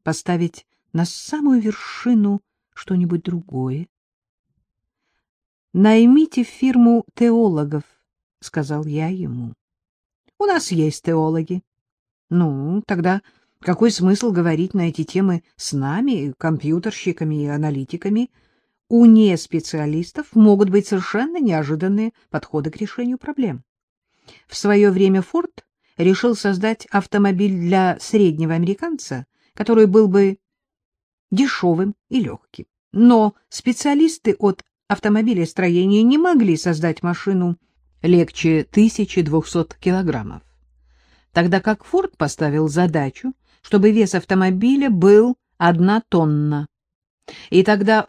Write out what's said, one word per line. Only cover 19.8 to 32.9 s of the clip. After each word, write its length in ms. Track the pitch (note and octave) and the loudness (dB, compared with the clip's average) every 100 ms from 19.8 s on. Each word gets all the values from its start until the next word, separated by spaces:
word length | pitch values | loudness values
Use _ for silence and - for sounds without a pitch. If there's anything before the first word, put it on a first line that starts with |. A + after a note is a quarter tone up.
| D3 D#3 E3+ - D4 | -4 -4 -6 -12 -2
могут 340 | A3+ G#3+ G3+ G3 | 4 6 6 2
быть 200 | G3+ G3 | 0 0
совершенно 520 | F#3+ F3+ G#3 C#4+ E4+ | -4 -4 -4 -4 -4
неожиданные 720 | B3 D#3+ C#3+ D3+ F#3 G3+ A3+ - _ | -2 -2 -2 -4 -2 -2 -4 -8 _
подходы 420 | D#3 - D#3 D3+ | -10 -6 -6 -6
к 60 | D3+ | -8
решению 400 | G#3 - B3 B3+ | -10 -8 -8 -8
проблем». 480 | - C#4+ A3+ B2+ - _ _ _ _ _ _ _ _ | -8 -6 -6 -8 -14 _ _ _ _ _ _ _ _
В 100 | - | -6
своё 340 | G3+ G#3 G3+ | 0 4 4
время 320 | F#3 G3 F#3+ | 4 2 2
Форд 420 | F3+ E4 F4 - _ _ _ - | -2 -6 -6 -12 _ _ _ -2
решил 400 | F3 F#3+ A#3+ A3 | 0 2 0 -2
создать 480 | G3+ F#3 G#3+ - - | -2 -2 -4 -6 -4
автомобиль 680 | G3+ - G#3 G3+ F#3 G3+ F#3 | -4 -2 0 0 0 -2 -2
для 380 | F3 F#3+ F#3 - | 0 0 0 -2
среднего 540 | - A3 F#3+ D3+ D#3+ | -2 2 2 0 -2
американца, 720 | E3 F3 G3 E4+ D4 - C3 C3 _ _ | -2 -2 -4 -6 -8 -10 -12 -14 _ _
который 320 | - G#3+ A3+ G#3+ | -8 2 4 6
был 200 | G#3 G#3+ | 6 4
бы 300 | G3 G3 G3 _ _ _ _ _ _ _ _ _ | 4 2 -2 _ _ _ _ _ _ _ _ _
дешёвым 640 | F#3+ C4+ - F3+ E3 G3 - _ | -2 0 0 -2 0 -2 -6 _
и 100 | B3+ | -4
лёгким. 460 | E3 - _ - - _ _ | -4 -8 _ -20 -20 _ _